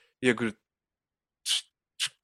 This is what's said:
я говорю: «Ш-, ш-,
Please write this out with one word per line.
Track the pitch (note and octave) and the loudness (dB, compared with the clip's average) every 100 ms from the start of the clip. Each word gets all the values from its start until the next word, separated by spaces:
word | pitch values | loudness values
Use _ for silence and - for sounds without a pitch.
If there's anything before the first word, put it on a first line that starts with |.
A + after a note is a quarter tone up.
| _ _ | _ _
я | B2+ | 2
говорю: | A2+ A#2 - _ _ _ _ _ _ _ _ | 2 -2 -6 _ _ _ _ _ _ _ _
«Ш-, | - - - _ _ - | -4 -4 -4 _ _ -8
ш-, | - - | -6 -6